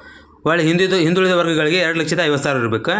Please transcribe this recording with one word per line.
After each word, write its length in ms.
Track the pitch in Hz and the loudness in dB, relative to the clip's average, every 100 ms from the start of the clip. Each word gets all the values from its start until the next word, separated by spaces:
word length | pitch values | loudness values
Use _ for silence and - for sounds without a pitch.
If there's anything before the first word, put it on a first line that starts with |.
| - - - - 151 | -20 -20 -20 -6 -2
ಒಳ್ಳೆ 180 | 170 | 0
ಹಿಂದುಳಿದ, 300 | 156 170 185 | 2 2 2
ಹಿಂದುಳಿದ 380 | 185 160 180 185 | 2 2 2 2
ವರ್ಗಗಳಿಗೆ 460 | 180 165 156 151 180 | 2 0 0 0 0
ಎರಡು 220 | 165 165 | 0 -2
ಲಕ್ಷದ 200 | 156 165 | -2 0
ಐವತ್ತು 200 | 160 143 | 0 0
ಸಾವಿರ 180 | 143 135 | -2 -2
ಇರ್ಬೇಕು. 300 | 117 110 117 | -2 -2 -2